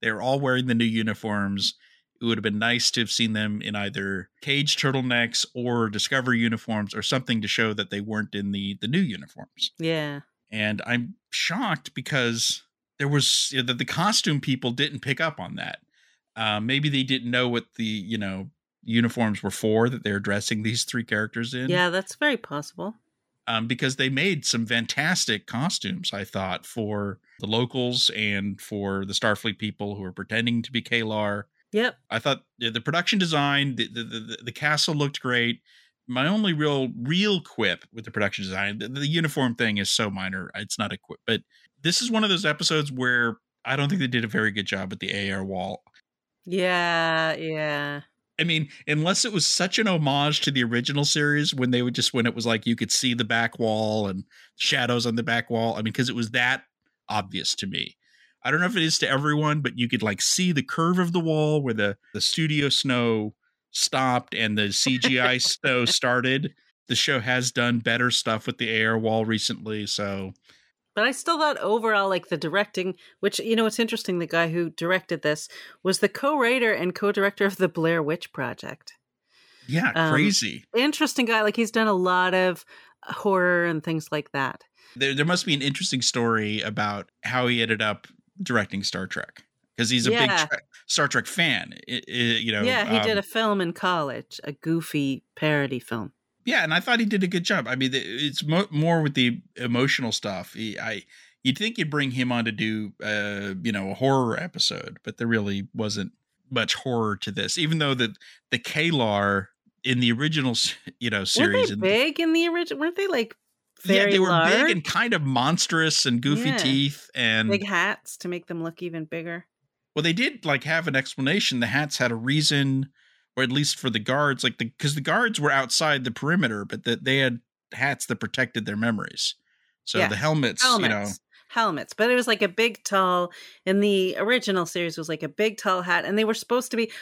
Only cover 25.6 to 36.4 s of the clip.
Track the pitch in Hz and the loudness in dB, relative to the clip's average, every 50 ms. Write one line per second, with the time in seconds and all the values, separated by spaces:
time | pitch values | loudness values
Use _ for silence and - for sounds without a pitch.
25.6 | 147 185 - - - 95 92 87 90 - - 101 95 - - 98 95 92 90 - | -2 -2 -2 -4 -4 -4 -6 -4 -6 -6 -6 -6 -8 -6 -4 -4 -4 -4 -4 -6
26.6 | - - - 120 107 104 107 104 101 101 92 - _ _ _ - - 104 110 117 | -8 -8 -6 -6 -4 -4 -4 -4 -4 -6 -6 -10 _ _ _ -10 -4 0 0 0
27.6 | 123 120 - 131 123 123 123 123 - - - 104 107 104 101 98 101 101 98 98 | 0 0 0 -2 -2 0 0 2 0 0 0 0 0 0 0 -2 -2 -4 -6 -6
28.6 | - - 107 101 101 98 98 98 98 98 98 - - 110 104 - - 113 98 - | -8 -8 -6 -4 -2 -2 -2 -2 -4 -4 -4 0 2 2 2 2 0 -4 -4 -4
29.6 | 110 104 98 - 104 101 101 101 95 92 90 - 98 - 110 113 117 120 120 117 | -6 -6 -6 -6 -6 -6 -6 -6 -8 -10 -10 -10 -8 -4 -2 0 0 2 0 0
30.6 | 113 - 127 117 110 - 120 117 113 110 110 107 107 101 101 104 101 - _ _ | -2 -2 -4 -6 -4 -2 -2 -2 0 0 -2 0 0 0 -2 -4 -6 -12 _ _
31.6 | _ _ - 214 240 247 - - _ _ - 113 - 143 135 - - _ _ _ | _ _ -2 -2 0 -2 -4 -6 _ _ -6 -2 0 0 -2 -2 -4 _ _ _
32.6 | 120 117 110 110 - 147 156 170 175 - 233 196 185 165 160 147 143 143 143 143 | -4 -4 -4 -2 -4 0 -2 0 0 2 2 2 2 2 2 2 2 2 2 2
33.6 | 139 139 127 113 113 - 117 120 113 107 110 113 110 113 113 - 120 120 117 - | 2 0 0 -2 -4 -4 -4 -8 -8 -8 -8 -10 -10 -10 -12 -10 -10 -12 -10 -4
34.6 | 151 147 151 147 - - 160 147 143 143 143 - - 127 123 120 117 117 117 - | -2 0 0 2 0 0 0 0 0 -2 -2 -4 -2 0 2 2 2 0 -2 -4
35.6 | _ _ _ - _ _ _ _ _ - 123 123 135 165 202 220 | _ _ _ -20 _ _ _ _ _ -4 -2 0 2 2 2 2